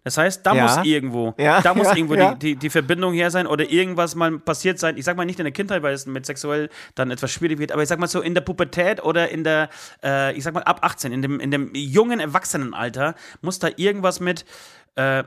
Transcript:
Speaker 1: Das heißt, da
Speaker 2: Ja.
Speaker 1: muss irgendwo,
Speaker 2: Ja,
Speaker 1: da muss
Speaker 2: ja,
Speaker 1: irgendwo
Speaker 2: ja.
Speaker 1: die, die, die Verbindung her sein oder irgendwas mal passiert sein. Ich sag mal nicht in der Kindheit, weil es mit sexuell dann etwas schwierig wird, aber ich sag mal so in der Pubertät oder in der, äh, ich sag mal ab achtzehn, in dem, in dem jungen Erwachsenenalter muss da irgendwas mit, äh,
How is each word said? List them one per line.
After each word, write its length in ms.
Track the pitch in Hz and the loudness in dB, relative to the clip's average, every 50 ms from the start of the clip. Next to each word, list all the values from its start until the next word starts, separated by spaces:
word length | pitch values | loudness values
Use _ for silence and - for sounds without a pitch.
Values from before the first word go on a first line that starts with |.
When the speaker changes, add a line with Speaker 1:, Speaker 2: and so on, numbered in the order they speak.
| - | -10
Speaker 1:
Das 140 | 131 - | -4 0
heißt, 280 | 151 165 190 185 185 - | 2 2 2 0 0 2
da 80 | 185 147 | 4 4
Speaker 2:
Ja. 100 | 131 120 | 6 6
Speaker 1:
muss 220 | 117 127 160 156 | 6 4 4 4
irgendwo, 480 | 156 151 143 127 131 117 120 117 113 110 | 2 2 2 0 -2 -2 -2 -2 -2 -2
Speaker 2:
Ja, 240 | - 143 151 165 185 | 2 4 4 6 6
Speaker 1:
da 120 | 175 175 - | 4 4 4
muss 140 | - 208 | 4 4
Speaker 2:
ja, 80 | 185 196 | 4 4
Speaker 1:
irgendwo 200 | 175 165 147 156 | 4 2 2 4
Speaker 2:
ja. 180 | - 185 190 131 | 4 4 4 4
Speaker 1:
die, 220 | 131 143 156 143 | 0 -2 -2 -2
die, 0 | |
die 120 | 131 151 147 | -2 -2 -2
Verbindung 440 | - 160 135 135 175 175 185 180 170 | 0 0 0 0 0 0 0 0 2
her 180 | 170 170 175 | 2 0 2
sein 160 | 165 185 175 | 2 0 0
oder 220 | - 151 147 151 117 | 0 0 0 0 2
irgendwas 440 | 151 175 185 185 180 170 170 160 156 | 2 2 2 2 0 -2 -2 -2 0
mal 220 | 170 170 165 160 | 0 0 0 0
passiert 420 | 147 - 170 151 - - 185 180 - | -2 -4 -4 -4 -2 -2 -2 -2 0
sein. 180 | 170 160 156 | -2 -2 -2
Ich 80 | 135 131 | -2 -4
sag 100 | 175 175 | -4 -2
mal 80 | 180 175 | -2 -4
nicht 160 | 175 180 185 | -4 -4 -4
in 60 | 165 | -6
der 80 | 143 139 | -6 -4
Kindheit, 280 | - 202 202 202 170 | -6 -6 -4 -4 -2
weil 120 | 147 143 139 | -2 -2 -2
es 120 | 135 - | -4 -6
mit 200 | 139 135 135 135 | -8 -10 -8 -8
sexuell 440 | - 139 - - 147 147 151 151 151 - - - - - | -10 -10 -8 -6 -4 -2 -2 -4 -4 -8 -14 -20 -8 -4
dann 140 | - 131 127 | -4 -2 -2
etwas 220 | 123 120 139 127 | -4 -4 -6 -6
schwierig 280 | - - 170 165 156 147 | -4 -2 -2 -2 -2 -2
wird, 120 | 151 147 | -4 -2
aber 120 | 147 151 151 | -2 0 0
ich 40 | |
sag 120 | 156 175 160 | 0 0 0
mal 80 | 175 | -2
so 120 | 170 - 180 | -2 -2 -2
in 140 | - 170 175 | -2 -2 -2
der 80 | 180 | -2
Pubertät 600 | - 190 175 - 175 139 - 175 175 190 214 - | -2 -2 -2 -2 -4 -2 0 0 0 0 0 0
oder 280 | - 160 160 170 170 - | 0 0 2 2 0 0
in 160 | - 160 156 | -2 -2 0
der, 240 | 156 156 156 156 147 - - - - - - - | 2 2 2 0 -2 -6 -12 -20 -20 -12 -6 -4
äh, 320 | 139 139 135 139 135 - | -2 0 0 0 0 -2
ich 80 | 139 135 | -4 -6
sag 100 | 165 156 | -6 -4
mal 100 | 175 - | -2 0
ab 160 | - 180 - | 0 0 2
achtzehn, 320 | - 160 - - - 127 123 | 0 -2 -2 -2 -6 -4 -4
in 80 | 135 | -2
dem, 180 | 135 135 143 - | -2 -2 -2 -4
in 120 | - 139 | -2 -2
dem 200 | 143 139 135 - - | -2 -2 -2 -4 -6
jungen 460 | 139 143 135 135 202 226 240 240 - | -6 -4 2 4 4 4 4 2 -2
Erwachsenenalter 960 | 156 151 143 185 - - - 156 135 120 - 98 117 120 113 131 143 156 165 - - - - - | -2 0 0 -2 -2 -2 -4 -4 -4 -4 -4 -4 -6 -4 -2 -2 -2 -2 -2 -4 -12 -20 -14 -10
muss 200 | - 180 185 - | -6 -6 -4 -2
da 100 | - 160 - | -4 -4 -2
irgendwas 420 | - 175 202 208 202 185 185 175 - | 0 0 0 2 2 0 0 0 0
mit, 240 | 180 180 180 - - - - - - - - - _ _ _ | -2 -2 -2 -4 -6 -16 -20 -20 -20 -20 -20 -20 _ _ _
äh, 260 | 135 131 135 135 135 131 | 0 0 2 2 0 -2